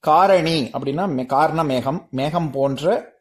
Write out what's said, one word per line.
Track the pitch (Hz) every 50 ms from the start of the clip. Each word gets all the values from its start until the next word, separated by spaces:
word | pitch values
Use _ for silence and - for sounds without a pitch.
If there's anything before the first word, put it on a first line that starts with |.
காரணி | - 160 151 165 185 196 196 180 156 160 165 160 127
அப்படின்னா | 107 - 131 131 139 135 156 185 202
மே-, | 151 127 127
காரண | 127 135 135 151 156 156 165 165
மேகம், | 147 131 127 117 135 143 185 - _
மேகம் | - 131 135 151 151 175 170 151
போன்ற | 123 139 139 139 139 123 139 170 220 240 - - _ _